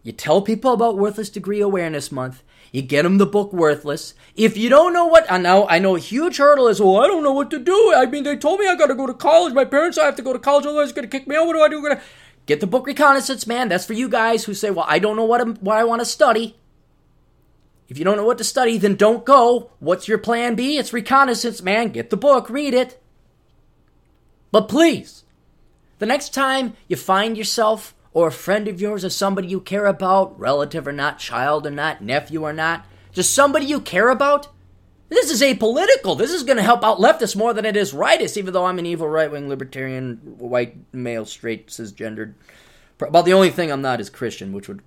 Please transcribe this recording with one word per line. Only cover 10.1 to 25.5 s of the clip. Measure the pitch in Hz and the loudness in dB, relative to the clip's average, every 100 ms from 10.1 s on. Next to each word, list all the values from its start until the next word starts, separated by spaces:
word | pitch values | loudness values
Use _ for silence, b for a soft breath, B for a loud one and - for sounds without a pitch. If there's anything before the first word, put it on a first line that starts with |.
| - | -2
to | |
go | 254 | -6
to | 247 | -4
college, | 277 285 294 | 2 2 0
otherwise | 302 285 | -2 -2
they're | 294 | -4
gonna | 240 | -8
kick | 269 262 | -10 -4
me | 302 | -2
out. | 330 | 0
What | 320 | 2
do | |
I | 302 | 2
do?" | 302 | 2
Gonna | 294 269 B B B B - | -4 -6 B B B B -4
get | 147 | -2
the | 196 | 0
book | 247 269 | -2 -2
Reconnaissance | 269 294 277 - 240 214 | 2 4 4 0 -8 -6
Man. | 240 247 | -4 -2
That's | 180 - | -2 -4
for | |
you | 220 254 | -6 -2
guys | 233 226 226 220 | 0 0 0 -4
who | |
say, | 196 208 | -6 -4
"Well, | 170 156 | -2 0
I | 156 | 0
don't | 208 220 | 0 -2
know | 226 | 0
what | 240 | 0
I'm, | 233 - | -2 -4
what | 190 214 | -2 0
I | |
wanna | 233 226 226 | 0 -2 -4
study." | - 285 220 226 _ _ _ _ _ _ _ _ _ _ _ _ _ - | 2 2 2 -2 _ _ _ _ _ _ _ _ _ _ _ _ _ -18
If | 131 | -4
you | 180 | -2
don't | 208 | 0
know | 214 | 0
what | 240 | 0
to | 214 | -2
study, | - 247 220 | 0 0 2
then | 202 196 | 0 4
don't | 214 233 - | 4 4 6
go. | 269 233 240 233 - | 6 6 2 -2 -8
What's | 147 180 - | -2 -2 0
your | 214 | -2
plan | 214 233 240 220 | 0 -2 -2 -2
B? | 262 294 | -2 -2
It's | - | -4
Reconnaissance | 240 - 269 269 233 240 - | -6 2 4 4 0 -4 -6
Man. | 185 208 233 | -2 -2 -2
Get | 117 - | -6 -6
the | 196 | 0
book, | 277 262 233 | 4 2 2
read | 262 285 | -6 -2
it. | 247 247 - _ _ _ _ _ _ _ _ _ _ _ _ _ _ - | -2 -2 -8 _ _ _ _ _ _ _ _ _ _ _ _ _ _ 0
But | 214 214 | 0 2
please, | 262 330 196 - - _ _ _ | 2 2 2 -10 -20 _ _ _